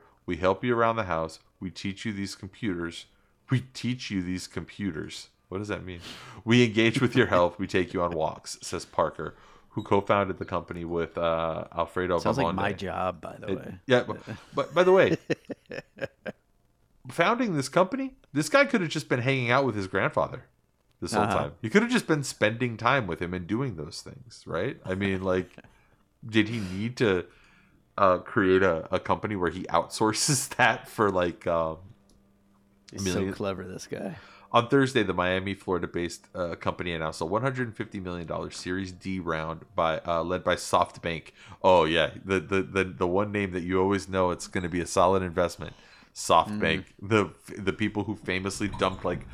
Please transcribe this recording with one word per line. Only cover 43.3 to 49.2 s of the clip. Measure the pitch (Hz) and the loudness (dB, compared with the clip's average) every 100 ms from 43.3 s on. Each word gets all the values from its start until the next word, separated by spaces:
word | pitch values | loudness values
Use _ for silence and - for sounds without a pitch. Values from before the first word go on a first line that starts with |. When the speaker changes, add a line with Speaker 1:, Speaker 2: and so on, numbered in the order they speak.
Speaker 1:
name | 104 98 | -2 -2
that | 90 | -2
you | 87 92 | 0 2
always | 95 98 90 | 2 2 0
know | 95 90 | 0 0
it's | 85 - | 0 -6
gonna | 98 87 | -6 -2
be | 87 | -2
a | 80 | 0
solid | 95 90 95 | 4 4 4
investment. | 92 85 87 - 76 - - - _ - | 0 0 -2 -2 -12 -14 -20 -20 _ -6
SoftBank, | - 85 85 104 85 80 - - | 4 4 4 0 0 -2 -4 -4
Speaker 2:
Mm. | 101 110 87 - - | 4 6 4 -2 -16
Speaker 1:
the, | - | -6
the | 95 | -4
people | - 107 104 | 0 0 0
who | 101 98 | -4 -4
famously | - 92 95 - 104 | -4 -2 -2 -4 -4
dumped, | - 95 95 | 0 0 0
like, | 92 127 | -4 -4